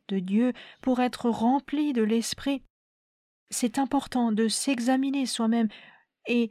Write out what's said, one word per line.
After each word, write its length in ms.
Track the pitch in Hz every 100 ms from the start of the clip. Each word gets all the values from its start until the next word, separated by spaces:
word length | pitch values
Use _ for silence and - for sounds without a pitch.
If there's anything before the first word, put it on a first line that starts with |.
| -
de 100 | 196
Dieu 360 | 185 202 247 240 - -
pour 200 | - 247
être 280 | 247 - 240
remplis 640 | 220 226 269 - 294 294
de 80 | 240
l'Esprit. 640 | 214 233 220 - - 277 - _ _ _ _ _ _ _ -
C'est 260 | - 240 269
important 540 | 262 277 - 247 233
de 160 | 214 226
s'examiner 800 | - - 247 233 262 277 277 247
soi-même 400 | - 220 233 220 - - - _ _ -
et 240 | 240 226